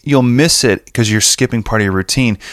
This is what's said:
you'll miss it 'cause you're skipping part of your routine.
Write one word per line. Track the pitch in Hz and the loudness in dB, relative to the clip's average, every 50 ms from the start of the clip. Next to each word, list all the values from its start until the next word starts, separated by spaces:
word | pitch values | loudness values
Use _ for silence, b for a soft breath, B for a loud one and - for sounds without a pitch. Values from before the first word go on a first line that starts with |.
you'll | _ 147 143 131 | _ 0 2 2
miss | 123 123 120 127 151 165 - - | 2 2 2 2 2 2 2 2
it | - 117 98 - - - | 2 0 0 0 -4 -6
'cause | - - 113 107 | -4 -2 0 0
you're | 107 107 | 0 0
skipping | - - - - 127 123 123 113 | 0 0 0 0 -2 -2 -2 -4
part | 101 - 117 110 | -4 -2 -2 0
of | 104 | 0
your | 98 95 | 0 -2
routine. | 95 92 - - 135 131 117 104 B B B | -2 -4 -2 -2 0 0 0 -2 B B B